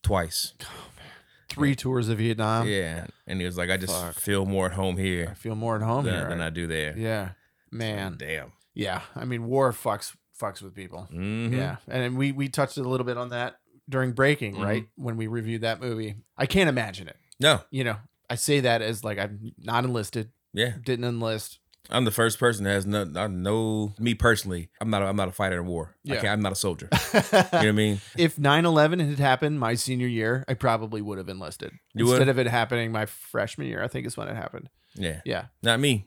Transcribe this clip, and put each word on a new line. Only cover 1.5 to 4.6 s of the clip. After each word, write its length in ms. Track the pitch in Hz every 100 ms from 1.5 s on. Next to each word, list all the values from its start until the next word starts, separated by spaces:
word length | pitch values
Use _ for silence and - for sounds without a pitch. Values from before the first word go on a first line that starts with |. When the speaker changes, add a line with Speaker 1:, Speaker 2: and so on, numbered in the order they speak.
Speaker 2:
Three 200 | - 143
Speaker 1:
Yeah. 40 |
Speaker 2:
tours 340 | 135 127 131 110
of 100 | 110
Vietnam. 480 | 113 110 110 113 117
Speaker 1:
Yeah. 400 | 98 85 82 85 - -
And 120 | 95
he 60 | 90
was 100 | 87
like, 120 | 87
"I 60 | 95
just 160 | 92
Speaker 2:
Fuck. 220 | 90 87
Speaker 1:
feel 320 | 82 - 101 95
more 200 | 95